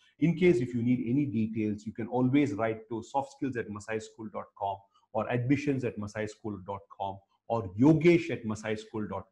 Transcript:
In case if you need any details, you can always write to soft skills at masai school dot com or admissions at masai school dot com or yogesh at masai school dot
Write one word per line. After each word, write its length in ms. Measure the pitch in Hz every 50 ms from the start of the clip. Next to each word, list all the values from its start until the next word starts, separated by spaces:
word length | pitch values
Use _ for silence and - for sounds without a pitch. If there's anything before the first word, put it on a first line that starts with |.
| _ _ _ _
In 160 | 143 165 156
case 220 | 160 180 180 175
if 160 | - 123 - -
you 80 | 120
need 240 | 117 123 127 123 -
any 180 | 117 123 143 147
details, 600 | - 101 113 110 110 110 113 107 107 101 104 -
you 80 | 110 104
can 140 | - 110
always 460 | 107 - 123 131 127 135 147 147 117 101
write 360 | 98 113 113 110 110 - _
to 140 | 120 110 110
soft 300 | - - 139 139 - -
skills 220 | _ 147 131 117
at 140 | 117 104 104
masai 300 | 101 104 - - 110 110
school 280 | 110 - - - 113 107 -
dot 140 | 107 107 - _ -
com 180 | 104 98 98 98 - _ _ _ _ _ -
or 160 | - - -
admissions 540 | 127 120 120 127 143 - - 143 139 127 120
at 140 | 113 -
masai 300 | 104 104 101 - 110 107
school 300 | 104 - - - 110 101 92 92
dot 160 | 95 101 98 - _ - -
com 180 | 98 98 98 98 _ _ _ _ _
or 220 | - 117 117 104 95 90 104
yogesh 520 | 127 151 160 147 156 175 175 - - -
at 120 | 127 - 113
masai 320 | 107 107 107 110 110 110
school 320 | 107 - - - 110 104
dot 180 | 90 98 95 - _